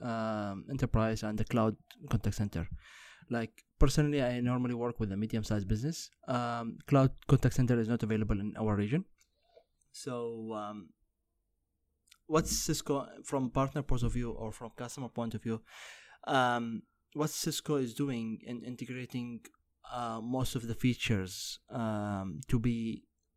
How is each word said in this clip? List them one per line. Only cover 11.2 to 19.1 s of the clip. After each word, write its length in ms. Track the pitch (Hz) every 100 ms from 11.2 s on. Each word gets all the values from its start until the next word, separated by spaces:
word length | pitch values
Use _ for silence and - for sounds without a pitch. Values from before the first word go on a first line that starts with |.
| _ _ _ _ _ _ _ _ _ _ -
what's 280 | 156 156 -
Cisco, 500 | - 151 - 139 - - -
from 240 | 143 127
partner 320 | 139 135 151
point 220 | 135 127
of 100 | 117
view 180 | 117 120
or 220 | - 110
from 180 | 107 117 -
customer 320 | 120 - 120
point 260 | - 117 110
of 80 |
view, 180 | 117 113 - - - - - - -
um, 580 | 135 123 120 117 113 - _ _ 147
what 160 | 151
Cisco 440 | - 165 151 - 147
is 180 | 127
doing 460 | 110 143 120 113 110 -
in 180 | 120
integrating, 800 | 123 123 120 127 123